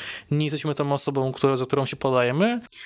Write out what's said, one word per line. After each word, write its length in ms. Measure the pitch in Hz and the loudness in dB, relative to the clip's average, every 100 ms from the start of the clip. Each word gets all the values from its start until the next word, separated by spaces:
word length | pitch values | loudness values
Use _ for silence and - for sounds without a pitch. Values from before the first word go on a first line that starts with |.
| - - - | -12 -10 -4
nie 140 | 147 151 | -2 0
jesteśmy 280 | 147 151 | -2 -2
tą 180 | 143 143 | -2 0
osobą, 400 | 139 - 139 131 | 0 0 0 -2
która, 240 | - 139 127 | 2 2 2
za 100 | 127 | 0
którą 200 | 139 131 | 0 0
się 100 | 143 | -2
podajemy. 640 | 139 127 123 143 220 240 - - | 2 4 4 2 2 0 -6 -16